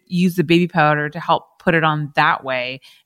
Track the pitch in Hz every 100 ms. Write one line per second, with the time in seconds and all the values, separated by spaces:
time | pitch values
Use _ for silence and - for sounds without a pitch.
0 | - 175 180 175 151 170 175 175 151 147
1 | 147 165 - 160 - _ - 165 156 151
2 | 147 151 151 - 131 127 123 131 - _